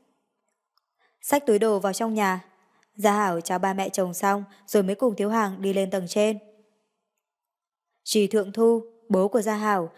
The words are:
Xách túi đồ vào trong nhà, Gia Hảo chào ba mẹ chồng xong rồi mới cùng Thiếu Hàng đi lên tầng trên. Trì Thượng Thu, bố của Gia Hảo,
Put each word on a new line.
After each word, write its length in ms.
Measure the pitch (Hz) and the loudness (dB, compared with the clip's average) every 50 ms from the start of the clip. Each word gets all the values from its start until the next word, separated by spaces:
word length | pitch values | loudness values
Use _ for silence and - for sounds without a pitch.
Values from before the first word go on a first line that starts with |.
| _ _ _ _ _ _ _ _ _ _ _ _ _ _ _ _ _ _ _ _ _ _ _ _ | _ _ _ _ _ _ _ _ _ _ _ _ _ _ _ _ _ _ _ _ _ _ _ _
Xách 260 | - - 285 294 285 | -4 0 0 0 2
túi 120 | - 208 202 | 2 2 2
đồ 200 | 226 220 208 190 | 4 2 0 0
vào 140 | 185 196 | 0 -2
trong 220 | 185 - 226 226 220 | -2 -2 -4 -4 -2
nhà, 300 | 214 202 190 185 185 - _ _ _ _ _ _ _ _ _ _ | 0 0 0 -2 -4 -8 _ _ _ _ _ _ _ _ _ _
Gia 160 | 208 202 208 | 0 2 2
Hảo 280 | 202 208 208 185 170 170 | 2 2 2 0 -2 -2
chào 180 | 170 - 185 180 | -4 -4 -2 0
ba 160 | 190 190 190 | 0 -2 -2
mẹ 140 | 196 190 196 | -2 -4 -4
chồng 260 | - 202 185 180 175 | -2 -2 -2 -2 -2
xong 300 | - 208 196 202 202 202 - - _ _ | -2 0 0 0 0 -4 -10 -18 _ _
rồi 160 | - - 208 | 0 2 2
mới 120 | 185 190 202 | 2 2 0
cùng 220 | 196 262 240 202 | 0 0 -2 0
Thiếu 140 | - 196 208 | 0 -2 0
Hàng 320 | 220 226 214 196 190 185 | 0 0 0 -2 -4 -4
đi 100 | 196 196 | -4 -2
lên 180 | 190 196 196 190 | 0 0 -2 -2
tầng 160 | 202 190 180 165 | -2 -4 -4 -2
trên. 300 | - 214 208 220 214 208 - - - _ _ _ _ _ _ _ _ _ _ _ _ _ _ _ _ _ _ _ _ _ _ _ _ _ _ _ _ _ - | 0 0 0 0 0 -4 -10 -20 -20 _ _ _ _ _ _ _ _ _ _ _ _ _ _ _ _ _ _ _ _ _ _ _ _ _ _ _ _ _ -6
Trì 220 | - - 214 202 | -2 0 2 2
Thượng 260 | 190 220 214 190 202 | 2 2 0 -2 -2
Thu, 300 | 202 226 226 226 233 226 226 - - _ _ - | 0 2 4 4 4 2 -2 -8 -20 _ _ 0
bố 200 | 196 185 190 208 | 0 2 2 2
của 140 | - 233 | 0 0
Gia 140 | 196 220 214 | 0 0 -2
Hảo, 340 | 208 214 214 202 185 165 165 - | -2 0 0 0 0 -2 -6 -10